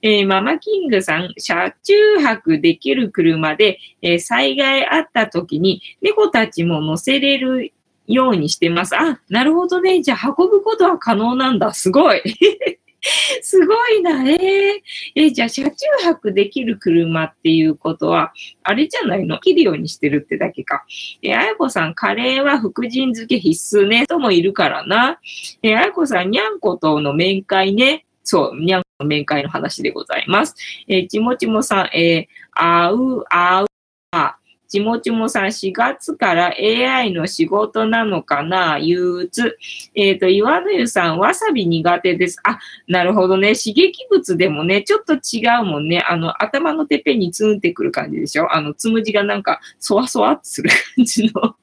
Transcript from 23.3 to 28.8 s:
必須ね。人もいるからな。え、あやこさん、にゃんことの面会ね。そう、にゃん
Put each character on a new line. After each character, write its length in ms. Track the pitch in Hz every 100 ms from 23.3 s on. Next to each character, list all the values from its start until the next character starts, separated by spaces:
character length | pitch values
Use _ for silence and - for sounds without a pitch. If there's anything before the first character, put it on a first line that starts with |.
| 247
必 380 | 180 165 - 208
須 100 | 202
ね。 180 | 233 285
人 120 | 339
も 140 | 247
い 100 | 180
る 120 | 180
か 160 | 190 156
ら 180 | - -
な。 320 | 208 254 339 - - - -
え、 140 | 226 220
あ 60 |
や 100 | 392
こ 160 | 381 302
さ 160 | 202
ん、 80 | 185
に 80 | 240
ゃ 80 | 427
ん 100 | 403
こ 180 | 208 175
と 220 | 156 151
の 140 | 147
面 300 | 147 180 196
会 320 | 190 190 190 202
ね。 320 | 262 311 _ _
そ 300 | - 175 143 127
う、 40 |
に 140 | 165
ゃ 60 |
ん 20 | 185